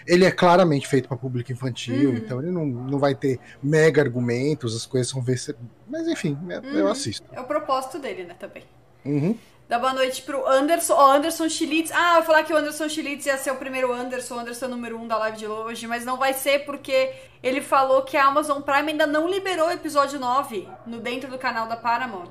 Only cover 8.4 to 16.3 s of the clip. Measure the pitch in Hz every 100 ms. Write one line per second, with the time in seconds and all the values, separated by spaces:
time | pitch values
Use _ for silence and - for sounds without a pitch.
8.4 | 180 180 - _ _ _ 135 143 160 226
9.4 | - _ - 233 262 262 254 254 - 277
10.4 | 254 269 294 339 330 285 269 285 320 320
11.4 | 320 - 294 311 320 294 349 330 330 311
12.4 | 311 311 294 302 311 311 269 285 285 269
13.4 | 285 262 269 262 254 240 254 247 - 240
14.4 | 233 240 254 240 233 226 233 220 220 214
15.4 | 214 220 220 233 233 240 240 254 269